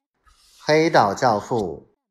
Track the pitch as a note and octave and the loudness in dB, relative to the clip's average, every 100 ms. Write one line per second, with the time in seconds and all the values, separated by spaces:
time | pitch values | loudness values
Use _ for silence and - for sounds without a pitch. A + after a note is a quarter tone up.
0 | _ _ _ _ _ _ - D#3 E3 D#3+ | _ _ _ _ _ _ -2 0 2 2
1 | G#2+ F#2+ B2+ G#2 - A#2+ F#2 C#2+ - _ | 2 0 0 0 -2 -4 -4 -8 -18 _
2 | _ | _